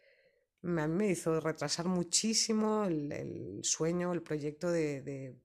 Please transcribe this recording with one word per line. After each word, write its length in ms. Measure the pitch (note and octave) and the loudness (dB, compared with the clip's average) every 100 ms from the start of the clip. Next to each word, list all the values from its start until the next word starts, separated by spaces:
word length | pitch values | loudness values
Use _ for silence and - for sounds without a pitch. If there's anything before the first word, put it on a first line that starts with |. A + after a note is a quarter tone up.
| _ _ _ _ _ _ | _ _ _ _ _ _
me, 200 | F3 E3+ | -2 0
a 40 | D3+ | 2
mí 80 | E3 | 2
me 120 | G#3+ | 2
hizo 320 | E3+ E3 D#3+ | 2 2 0
retrasar 480 | D#3+ - D3 - E3+ | 0 -2 -2 -2 0
muchísimo 1000 | F3+ F3 - A3 A3 - A3 G#3+ G#3+ G3+ | 0 2 2 2 2 2 2 2 2 2
el, 260 | D#3 C#3+ | 0 -2
el 480 | - - - - G#2 | -4 -6 -6 -8 -4
sueño, 500 | - - D#3+ F3 F3 | -2 0 2 2 0
el 80 | F3 | -2
proyecto 480 | E3+ D3+ D3 D3 F3 | -2 -4 -4 -4 0
de, 320 | E3+ D3+ C#3 | 2 2 -2
de, 380 | C#3 C3+ C3+ B2 | -6 -8 -8 -12